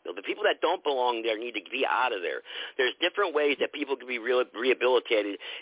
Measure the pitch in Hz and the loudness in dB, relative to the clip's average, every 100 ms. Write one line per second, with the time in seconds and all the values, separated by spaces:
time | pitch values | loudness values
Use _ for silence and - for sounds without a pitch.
0 | - 90 98 208 202 151 165 180 151 135 | -10 -10 -6 0 0 2 0 0 0 2
1 | 123 117 113 107 120 110 87 131 127 95 | 2 2 0 -2 -4 -8 -6 -2 0 2
2 | 127 107 82 65 - - - - 127 - | 0 0 -4 -6 -8 -12 -10 -2 -2 0
3 | 170 - 196 147 147 135 113 147 139 135 | -2 0 0 2 2 2 -2 -2 -6 -6
4 | 123 123 113 127 123 104 127 120 120 123 | -4 -6 0 2 2 0 2 4 4 4
5 | - 110 101 98 - - | 4 0 0 -4 -10 -10